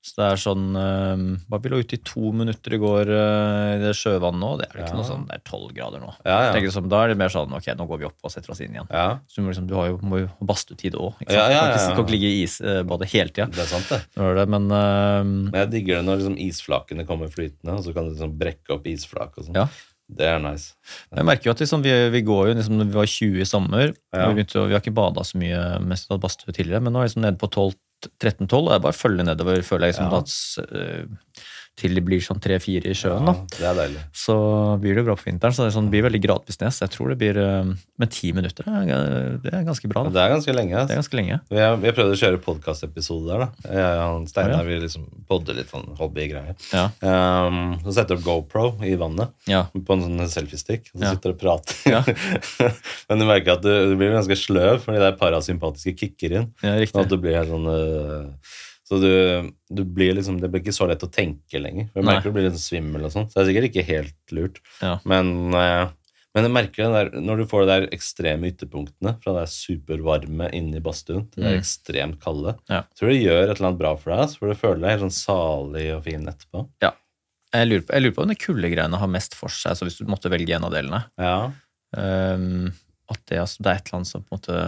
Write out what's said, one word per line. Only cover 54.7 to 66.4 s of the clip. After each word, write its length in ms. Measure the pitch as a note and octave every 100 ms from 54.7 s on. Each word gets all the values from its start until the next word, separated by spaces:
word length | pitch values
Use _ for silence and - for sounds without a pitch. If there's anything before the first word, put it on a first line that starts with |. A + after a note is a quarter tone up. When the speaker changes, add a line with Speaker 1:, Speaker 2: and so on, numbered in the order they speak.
| A#2+
Speaker 2:
fordi 160 | - G#2+
det 140 | F#2+
er 40 | F#2
parasympatiske 800 | F2+ E2 D#2 F2 E2 D2 F#2 F2+
kicker 380 | G#2+ - E2 F#2
inn. 100 | A#2 _
Speaker 1:
Ja, 140 | G2+ G#2+
riktig. 160 | G#2+
Speaker 2:
Sånn 120 | G2+ F#2+
at 20 |
du 80 | F#2+
blir 160 | F2 E2
helt 100 | D#2+
sånn... 160 | E2 D#2+
Øh, 600 | D#2+ D#2+ D#2 D2 D2+ C#2+ C#2 - - - - _
så 80 | G2
du, 540 | F#2+ F#2+ F#2 F2+ F2 _ _
du 140 | F#2+ F#2+
blir 240 | F2+ F#2 F#2+
liksom, 240 | G2 F2+
det 100 | F#2
blir 80 | F2+ F#2+
ikke 100 | G2+
så 100 | F#2
lett 100 | D#2+ F2
å 20 |
tenke 520 | - F2 D2 _ C#2+
lenger. 240 | C#2+ D#2+ G#2+
For 80 | G2
jeg 40 | G#2
Speaker 1:
Nei. 80 | G2
Speaker 2:
merker 100 | G2+
du 80 | G#2+
blir 140 | F#2
litt 100 | E2+
svimmel 460 | - F2 D#2 D2+ D#2
og 60 |
sånn, 160 | F2 A2
så 80 | G2
det 20 | F#2+
er 40 |
sikkert 160 | G2 B2
ikke 140 | F#2+ E2+
helt 480 | D#2 D2 - _ D#2+
lurt. 240 | F2+ - _ -
Speaker 1:
Ja. 160 | F#2+ F2 F#2+
Speaker 2:
Men, 460 | F#2+ F2+ F2 F2 F2+
eh, 320 | F2+ F2 F2+ - _ _ _
men 80 | G#2+